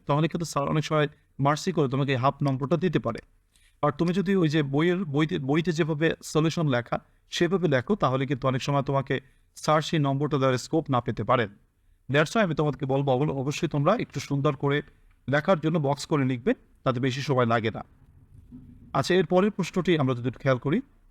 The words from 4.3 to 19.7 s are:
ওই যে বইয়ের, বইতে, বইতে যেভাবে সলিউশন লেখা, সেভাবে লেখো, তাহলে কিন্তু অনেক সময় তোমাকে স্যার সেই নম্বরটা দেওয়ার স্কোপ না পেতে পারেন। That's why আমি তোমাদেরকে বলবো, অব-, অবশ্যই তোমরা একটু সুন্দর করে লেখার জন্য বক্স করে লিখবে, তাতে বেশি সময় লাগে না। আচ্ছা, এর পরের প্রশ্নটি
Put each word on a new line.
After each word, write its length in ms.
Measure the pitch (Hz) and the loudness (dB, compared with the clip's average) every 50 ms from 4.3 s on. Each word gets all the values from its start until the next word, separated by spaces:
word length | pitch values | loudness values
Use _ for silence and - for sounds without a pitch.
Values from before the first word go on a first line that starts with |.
| 196 | 2
ওই 140 | 190 170 156 | 4 4 4
যে 140 | 143 160 151 | 2 2 0
বইয়ের, 420 | 139 135 143 160 175 175 180 202 | 0 0 0 2 2 0 0 -2
বইতে, 340 | 151 135 147 160 156 185 170 | -2 0 0 0 0 0 -4
বইতে 320 | 139 127 143 170 160 190 | -2 0 0 0 0 0
যেভাবে 440 | 165 151 170 147 165 147 165 160 - - - | 0 0 0 -2 0 0 0 0 0 -2 -6
সলিউশন 440 | - - 160 156 160 - 175 160 147 | -2 0 2 2 2 0 0 0 0
লেখা, 320 | 127 120 120 - - - - _ _ _ _ _ | 0 0 -2 -2 -6 -8 -8 _ _ _ _ _
সেভাবে 380 | - - 175 160 190 185 175 165 | -2 0 0 2 2 0 2 2
লেখো, 280 | 139 127 120 - 208 | 2 0 0 0 -2
তাহলে 320 | - - 135 127 131 139 127 | 0 0 0 0 0 -2 -2
কিন্তু 200 | 143 120 - 131 | -4 -2 0 -2
অনেক 140 | 127 127 | -2 0
সময় 200 | - - 143 143 | -2 -2 -2 -2
তোমাকে 400 | 135 147 139 139 131 - 135 123 - _ _ _ _ _ _ | 0 0 -2 -2 -2 -2 -4 -4 -4 _ _ _ _ _ _
স্যার 260 | - - - 151 160 | -6 0 2 2 2
সেই 180 | 151 - - 160 | 2 0 0 0
নম্বরটা 380 | 143 139 139 139 147 143 156 139 | 2 2 0 0 0 0 0 2
দেওয়ার 200 | 131 135 127 123 | 2 2 2 0
স্কোপ 340 | - - - 165 147 - | -2 -2 -2 -2 0 0
না 100 | 131 120 | -2 -2
পেতে 220 | - - 110 - 110 | 0 -2 -6 -6 0
পারেন। 260 | 101 123 127 113 98 - - _ _ _ _ _ _ _ _ _ - | 0 2 2 2 -2 -4 -12 _ _ _ _ _ _ _ _ _ 0
That's 200 | 127 147 160 - | 2 2 2 2
why 120 | - 226 214 | 2 0 0
আমি 120 | 170 151 | 0 0
তোমাদেরকে 300 | - 151 147 143 - 151 | 0 0 -2 -2 -4 -4
বলবো, 260 | 131 135 139 139 139 | -2 0 0 2 2
অব-, 200 | 127 123 147 160 | 2 2 0 0
অবশ্যই 360 | 151 139 127 143 143 - - 160 | -2 -4 -4 -4 -4 -4 -4 -2
তোমরা 280 | - 147 143 160 214 | -2 0 2 2 2
একটু 240 | 247 175 - - 147 | 0 -2 -6 -8 -10
সুন্দর 360 | - - 143 139 139 151 143 | -6 -4 -4 0 0 0 -2
করে 260 | - - 143 139 147 147 - - _ _ _ _ _ _ - | 0 -2 -2 -2 -2 -4 -6 -14 _ _ _ _ _ _ -2
লেখার 300 | 135 147 147 - 196 160 | -2 0 2 2 0 0
জন্য 200 | 147 160 165 175 | 0 0 0 0
বক্স 260 | 143 147 143 - - | 0 0 -2 -2 -2
করে 200 | - 165 147 135 | -2 0 0 0
লিখবে, 280 | 127 131 120 123 214 262 - _ _ _ _ _ | 0 -2 -2 -2 -2 -2 -2 _ _ _ _ _
তাতে 160 | 135 123 123 | -2 -2 0
বেশি 220 | 127 135 123 139 | -2 -2 -4 -4
সময় 240 | 131 - 135 127 123 | -2 0 2 2 2
লাগে 260 | 113 113 120 107 110 | 2 2 2 0 -2
না। 120 | 104 - - - _ _ - - _ - - _ - - - - - - - - - - - - - | -4 -4 -12 -16 _ _ -20 -20 _ -20 -20 _ -20 -20 -20 -20 -20 -20 -20 -20 -20 -20 -20 -6 -4
আচ্ছা, 200 | 143 135 - 170 | -4 0 2 2
এর 120 | 185 185 | 2 4
পরের 260 | - 180 185 190 214 | 4 4 2 2 2
প্রশ্নটি 460 | 208 - 175 - | 0 -2 -6 -4